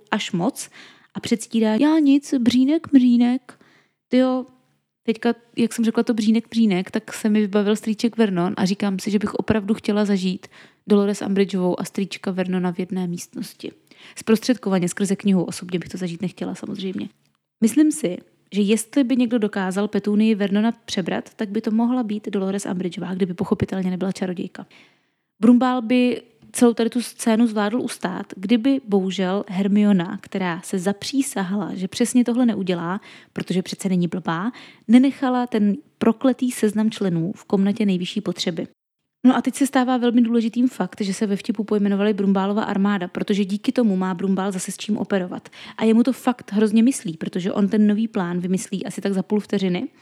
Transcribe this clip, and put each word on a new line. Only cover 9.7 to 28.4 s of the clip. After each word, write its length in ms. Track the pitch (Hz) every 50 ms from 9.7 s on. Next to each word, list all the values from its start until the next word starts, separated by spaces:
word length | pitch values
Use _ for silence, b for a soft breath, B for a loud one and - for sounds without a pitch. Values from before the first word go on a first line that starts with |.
| 226
chtěla 300 | - - - 208 208 214
zažít 420 | 196 208 185 185 190 185 - - - B B B B B B B
Dolores 360 | - 208 202 202 202 208 - -
Umbridgeovou 580 | - 196 196 202 180 - 185 180 180 175 -
a 40 | 180
strýčka 460 | - - - 196 180 - - - 202
Vernona 420 | 185 185 185 185 185 185 180 180 170
v 60 | -
jedné 280 | 185 180 190 185 185
místnosti. 680 | 175 175 175 - - - - 190 - - - - - - _ _ _ B B B B B
Zprostředkovaně 720 | B - - 226 214 - - 247 - - 202 190 185 170 175
skrze 280 | - - 202 185 196
knihu, 280 | - - 202 190 180 165
osobně 340 | - 165 - 185 180 180 175
bych 100 | 170 -
to 100 | - 180
zažít 240 | 185 170 170 165 185
nechtěla, 320 | 175 - - - - 190
samozřejmě. 540 | - - - 196 196 190 190 185 202 214 208 - _ _ _ _ _ _ _ _ - 220
Myslím 300 | 226 - 294 311 302 294
si, 260 | - - 175 180 - - _ _ _ _ _ -
že 100 | 196 208
jestli 420 | 190 220 214 - - - 285 269
by 120 | 226 269
někdo 220 | 240 247 220 240 240
dokázal 500 | 214 208 - 202 185 185 180 202 208 208
Petúnii 460 | - 202 - 208 208 208 220 220 220
Vernona 380 | 190 208 190 196 208 214 233 233
přebrat, 640 | - _ - - 202 170 - - 233 - - -
tak 140 | - 226 196
by 120 | 202 220
to 100 | - 233
mohla 320 | 214 220 233 233 254 254 240
být 260 | 202 208 208 - 214
Dolores 380 | 196 202 190 190 196 202 -
Umbridgeová, 480 | - 202 180 185 180 170 - 175 180 190
kdyby 200 | 180 196 175 175
pochopitelně 560 | - 196 - 208 - - - 202 190 185 185
nebyla 220 | 185 175 180 196 190
čarodějka. 540 | - 196 180 180 175 196 190 - - - - b b b b b b b b b b b _ _ - 202
Brumbál 400 | 226 247 240 262 254 254 254 226
by 400 | 214 254 247 247 247 233 - - _ _ _ _ - -
celou 220 | - 247 240 226
tady 160 | - 226 233
tu 120 | - 247 220
scénu 440 | - - - - 240 220 214 240
zvládl 340 | 226 214 214 202 208 214 254
ustát, 460 | - 240 - - - 180 180 180 196 - -
kdyby 440 | 190